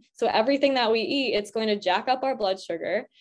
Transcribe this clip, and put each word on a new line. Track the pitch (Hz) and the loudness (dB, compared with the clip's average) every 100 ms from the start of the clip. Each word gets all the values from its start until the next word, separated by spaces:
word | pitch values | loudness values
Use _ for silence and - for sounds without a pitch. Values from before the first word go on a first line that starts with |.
| _ | _
So | - 233 | -2 0
everything | 208 226 277 277 | 2 2 4 2
that | 262 226 | 2 2
we | 226 | 0
eat, | 214 277 254 208 | 0 -2 0 -2
it's | 208 | -4
going | 226 220 | -2 0
to | 208 | 0
jack | 180 185 226 | 0 0 0
up | 262 | 0
our | 269 240 | -2 0
blood | 196 190 | -2 -2
sugar. | - 170 - 196 - _ | -6 -6 -4 -4 -6 _